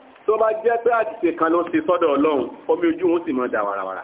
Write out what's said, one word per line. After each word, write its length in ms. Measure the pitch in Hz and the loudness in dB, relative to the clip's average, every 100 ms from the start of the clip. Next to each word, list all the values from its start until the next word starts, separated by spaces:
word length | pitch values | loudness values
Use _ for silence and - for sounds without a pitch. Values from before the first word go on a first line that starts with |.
| - - | -20 -10
tó 160 | - 220 | -2 2
bá 100 | 220 | 2
jẹ́ 260 | 220 220 233 | 2 0 2
pé 120 | 233 | 2
àtìsè 440 | 233 220 - 170 156 | 2 0 -2 -2 0
kan 160 | 165 | 2
ló 80 | 170 | 2
ṣe 160 | 175 160 | 0 -2
sọ́dọ̀ 280 | 156 175 165 | 0 2 2
Ọlọ́run, 400 | 139 151 143 120 - | 2 2 0 -2 -8
omi 240 | - 160 170 | -2 0 2
ojú 180 | 160 175 | 0 0
wọn 140 | 170 | 0
sì 100 | 170 | -2
máa 140 | 127 127 | -4 -2
dà 120 | 117 | -2
wàràwàrà. 420 | 101 98 95 92 | -2 -4 -6 -8